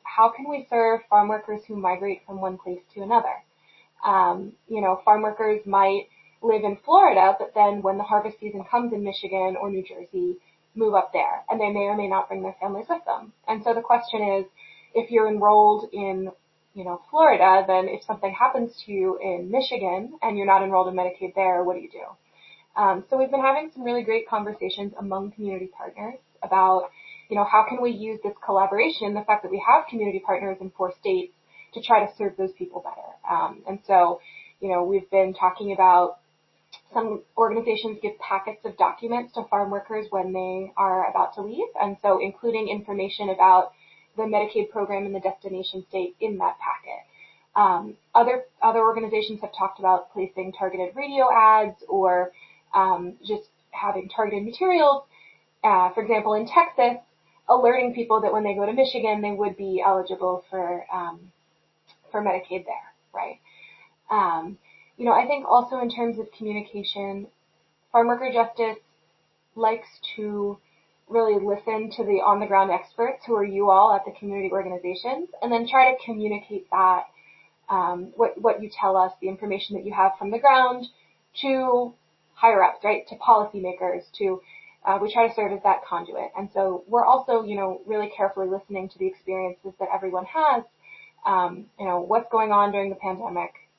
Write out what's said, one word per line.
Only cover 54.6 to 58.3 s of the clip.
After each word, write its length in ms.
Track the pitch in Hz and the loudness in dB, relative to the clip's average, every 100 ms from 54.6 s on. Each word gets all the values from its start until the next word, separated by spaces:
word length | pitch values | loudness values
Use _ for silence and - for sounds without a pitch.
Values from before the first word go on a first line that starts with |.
| 370 349 294 277 - _ _ _ _ _ | 2 4 4 4 -2 _ _ _ _ _
uh, 280 | 214 190 180 | 2 4 4
for 80 | 202 | 0
example, 320 | 214 220 214 | 0 0 0
in 140 | 214 233 | -2 2
Texas, 540 | 339 339 - 240 240 - _ _ _ - | 4 4 2 2 2 -10 _ _ _ 2
alerting 480 | 254 233 254 247 240 | 4 6 4 0 -4
people 260 | 233 220 | 0 2
that 120 | 202 | 2